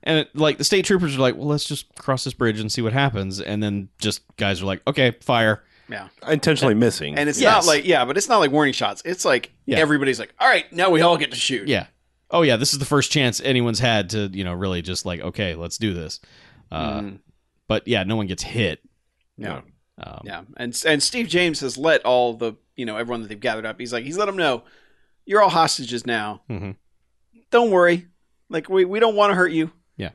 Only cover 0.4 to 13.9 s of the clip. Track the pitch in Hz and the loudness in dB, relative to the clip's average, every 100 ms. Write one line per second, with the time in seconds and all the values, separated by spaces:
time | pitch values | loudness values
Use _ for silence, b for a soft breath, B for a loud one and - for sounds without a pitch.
0.4 | 156 - - 202 180 190 175 135 127 107 | 2 2 2 2 4 2 2 2 2 2
1.4 | 143 147 - 147 - - - 131 - - | -2 -2 -2 -8 -10 -14 -4 -2 -4 -2
2.4 | 120 107 110 117 113 120 139 104 95 95 | 0 0 -4 -4 -2 0 0 0 -6 -6
3.4 | - 107 107 101 98 _ 107 - _ - | -6 -4 -2 -4 -6 _ -4 -4 _ -4
4.4 | 101 92 98 95 - 143 131 113 - 123 | -2 -2 -4 -4 -4 2 0 0 0 2
5.4 | 110 107 _ b b 110 95 _ - 151 | 4 2 _ b b -14 -14 _ -2 0
6.4 | - 151 135 107 120 - 73 139 147 151 | 2 2 2 4 2 0 -6 -2 -2 2
7.4 | 233 214 170 151 151 160 123 151 208 233 | 4 4 4 2 4 2 2 -2 2 2
8.4 | 156 143 143 - 107 101 160 180 185 127 | 4 2 0 0 -4 -4 -10 -4 0 0
9.4 | - _ - - 156 147 139 120 107 _ | 0 _ -2 2 2 2 0 -2 -6 _
10.4 | 262 208 - 170 190 165 170 165 143 - | 2 2 0 0 2 6 4 4 0 -2
11.4 | - 123 101 110 - _ _ _ _ 165 | -2 -2 0 -2 -2 _ _ _ _ 2
12.4 | 160 117 139 143 135 147 131 156 127 110 | 4 2 0 -2 0 0 2 0 0 0
13.4 | 131 127 120 117 123 | 0 0 0 0 0